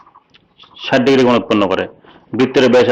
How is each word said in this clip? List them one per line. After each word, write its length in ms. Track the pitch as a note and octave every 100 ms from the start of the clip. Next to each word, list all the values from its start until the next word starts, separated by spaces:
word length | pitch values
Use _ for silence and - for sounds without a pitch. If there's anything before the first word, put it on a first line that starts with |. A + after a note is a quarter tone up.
| _ _ _ _ _ _ - -
ষাট 160 | - C3+ A#2+
ডিগ্রি 160 | C3+ B2
কোণ 80 | A#2+
উৎপন্ন 220 | - A2 G2
করে। 120 | F#2 - - _ - _ A2
বৃত্তের 300 | B2+ C#3+ B2+
ব্যাস 140 | B2 A#2+